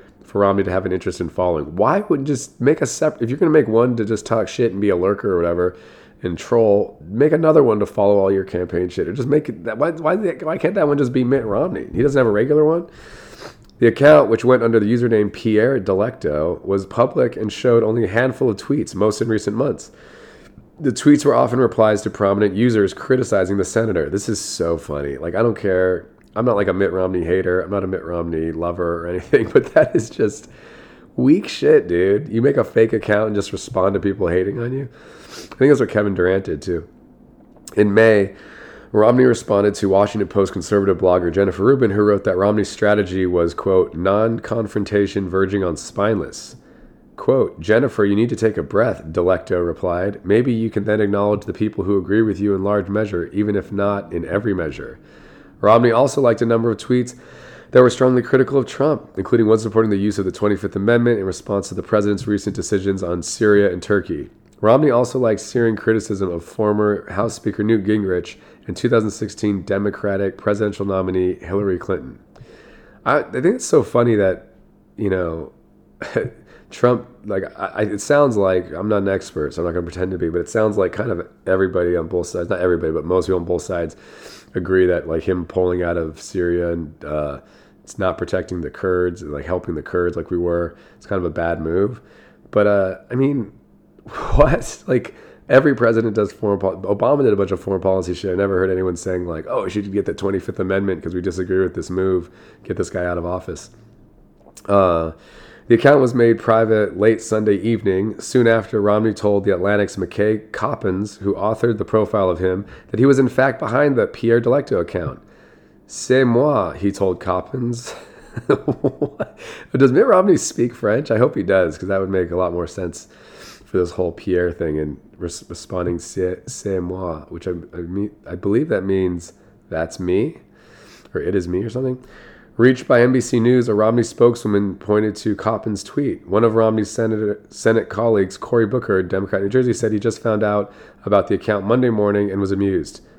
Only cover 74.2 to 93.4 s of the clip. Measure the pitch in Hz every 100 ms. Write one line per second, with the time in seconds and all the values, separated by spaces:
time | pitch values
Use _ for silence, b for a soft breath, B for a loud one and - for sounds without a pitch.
74.2 | 95 90 - _ _ _ _ - 104 92
75.2 | 87 80 78 - _ _ _ _ - -
76.2 | - - B B B - 123 120 - -
77.2 | 104 98 92 - 98 - 107 101 - 147
78.2 | 143 107 98 92 87 76 104 104 98 95
79.2 | - - 73 73 85 85 85 90 92 92
80.2 | 85 85 85 113 110 101 92 - 127 87
81.2 | - _ - 92 95 92 87 87 82 90
82.2 | 80 90 85 92 90 85 80 80 78 92
83.2 | 90 92 85 90 - 90 85 - B B
84.2 | B B B - 90 95 92 87 85 82
85.2 | 82 90 82 - 90 90 87 85 80 76
86.2 | - 95 87 87 87 85 78 78 73 76
87.2 | 76 69 b b b b - - 92 82
88.2 | 90 92 87 90 76 - 95 90 90 87
89.2 | 76 73 73 90 - 80 73 90 87 85
90.2 | 80 87 87 85 85 B B B - 98
91.2 | 87 80 82 82 80 87 101 120 b b
92.2 | b b - 107 104 101 95 92 - 123
93.2 | 135 143